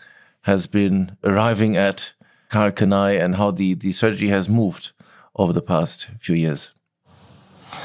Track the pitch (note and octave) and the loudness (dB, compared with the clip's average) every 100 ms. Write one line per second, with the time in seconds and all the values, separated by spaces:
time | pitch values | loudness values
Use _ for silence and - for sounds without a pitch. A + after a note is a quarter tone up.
0 | - _ _ _ - G2 E2+ G#2 G2 F#2+ | -20 _ _ _ 0 0 0 0 2 2
1 | F#2 - G2+ G2+ A#2 G#2 A2 F#2 G2 F#2+ | -2 -2 0 2 2 2 0 2 0 -2
2 | - - _ _ - G#2+ G#2 F#2+ G2+ G2 | -10 -16 _ _ -4 0 0 2 2 2
3 | G2+ G2 F2+ F#2 G2+ F2+ F#2+ F2+ G2 F2+ | 2 2 0 0 0 0 0 -2 -4 0
4 | A2+ G2+ G#2 G2 F#2 A2+ G2+ D#2+ - - | 0 0 0 0 2 2 0 -4 -12 -20
5 | _ - _ - F#2 E2+ - E2 E2 - | _ -20 _ -2 0 0 0 -2 -2 -6
6 | - G#2 - E2 D#2+ C#2 - _ _ _ | -14 -10 -2 0 0 -4 -10 _ _ _
7 | _ _ - - _ - - - | _ _ -20 -20 _ -20 -16 -12